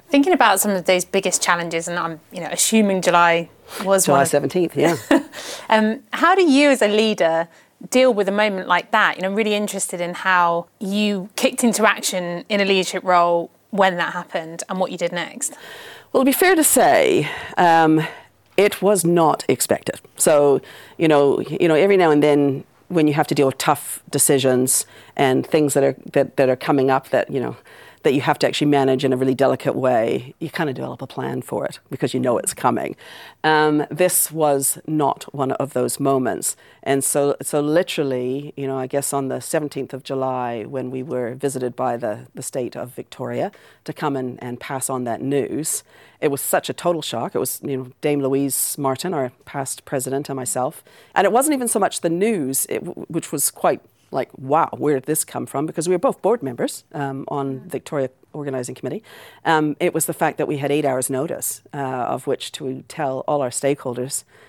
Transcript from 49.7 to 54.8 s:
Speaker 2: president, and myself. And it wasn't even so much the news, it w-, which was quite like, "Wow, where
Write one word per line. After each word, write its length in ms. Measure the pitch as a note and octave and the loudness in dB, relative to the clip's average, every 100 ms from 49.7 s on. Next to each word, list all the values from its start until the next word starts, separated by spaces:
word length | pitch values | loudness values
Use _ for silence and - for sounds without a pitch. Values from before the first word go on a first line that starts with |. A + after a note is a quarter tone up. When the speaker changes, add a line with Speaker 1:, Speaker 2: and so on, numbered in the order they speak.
| - - | -10 -6
Speaker 2:
president, 420 | C#3+ B2+ C#3 - | -6 -4 -4 -6
and 80 | C3+ | -8
myself. 480 | B2+ C3 C3 - - - - - | -6 -4 -4 -6 -18 -20 -4 2
And 80 | |
it 80 | F#3+ | 4
wasn't 220 | A3+ D4 | 4 2
even 160 | C#4 A#3+ | 0 0
so 100 | A3 | 0
much 220 | F#3 - | 0 0
the 80 | F3 | -2
news, 560 | E3+ G#3+ G3+ C3 C3+ - | 0 0 0 -2 -4 -4
it 180 | - | -6
w-, 220 | E3+ - - | -6 -12 -8
which 240 | D#3+ - | -8 -6
was 180 | C#3+ - | -4 -4
quite 300 | - F3+ C3+ _ _ _ | 0 0 0 _ _ _
like, 180 | C3+ - - | -6 -6 -8
"Wow, 320 | C3 D3+ D#3 | 0 0 0
where 160 | A#2 | -2